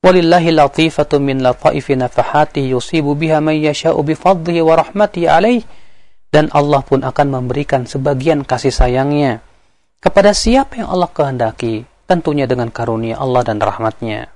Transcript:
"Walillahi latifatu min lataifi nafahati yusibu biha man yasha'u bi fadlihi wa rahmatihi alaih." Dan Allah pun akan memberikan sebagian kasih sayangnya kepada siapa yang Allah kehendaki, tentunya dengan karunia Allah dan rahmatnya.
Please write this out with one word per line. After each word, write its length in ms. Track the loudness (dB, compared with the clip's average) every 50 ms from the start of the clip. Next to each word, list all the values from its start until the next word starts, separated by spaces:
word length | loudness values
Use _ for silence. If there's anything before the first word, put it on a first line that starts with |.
| 6
"Walillahi 480 | 6 6 6 4 4 4 4 4 2
latifatu 680 | 4 4 4 2 2 0 0 0 2 -2 -2 0 0 0
min 240 | 0 0 -2 0 0
lataifi 500 | 0 0 2 0 -2 0 0 -2 -2 -2
nafahati 760 | -2 -2 -2 -2 -2 -2 0 2 2 0 2 0 -4 -2 -2 -2
yusibu 400 | -4 -4 -2 -2 -2 0 0 -2
biha 260 | -2 0 0 0 0
man 160 | 2 0 0
yasha'u 460 | 0 0 -2 -2 0 0 0 0 0
bi 160 | 0 -2 -4
fadlihi 480 | -2 0 0 0 0 -2 -2 -2 0 2
wa 160 | 4 4 2
rahmatihi 460 | 2 -2 0 0 0 0 0 -2 0 2
alaih." 340 | 2 4 4 2 0 0 -2 -8 -16 -18 -18 -18 -20 -20 -20 -20 -20 -20 -14 0 2
Dan 160 | 2 2 2
Allah 320 | 0 0 2 2 2 0
pun 240 | 2 0 -2 0 0
akan 220 | -2 0 0 0 0
memberikan 560 | 0 -4 -4 -4 -4 -4 -2 -2 -2 -2 -2
sebagian 560 | -4 -8 -4 -2 -2 -2 0 0 0 0 0
kasih 320 | 0 -4 -4 -2 -2 -2 0
sayangnya 720 | 2 0 2 2 0 0 0 0 0 0 0 -2 -4 -8 _ _ _ _ _ _ _ _ _ _ _
kepada 320 | -2 2 2 4 4 4 2
siapa 480 | 2 0 2 2 2 2 0 -6 -10
yang 80 | -8 -4
Allah 160 | -2 -2 -2 -4 -2
kehendaki, 720 | -4 -4 -4 -2 -4 -4 -4 -4 -6 -6 -6 -6 -6 -8 _ _ _ _ _
tentunya 400 | -2 0 0 -2 -2 -2 -2 -2
dengan 240 | -2 -4 -4 -6 -6
karunia 480 | -6 -4 -4 -2 -4 -4 -6 -6 -6
Allah 240 | -4 -2 0 0 0
dan 160 | 0 -2 -2
rahmatnya. 720 | -2 -4 -2 -2 -4 -4 -4 -4 -8 -8 -8 -8 -10 -14 -18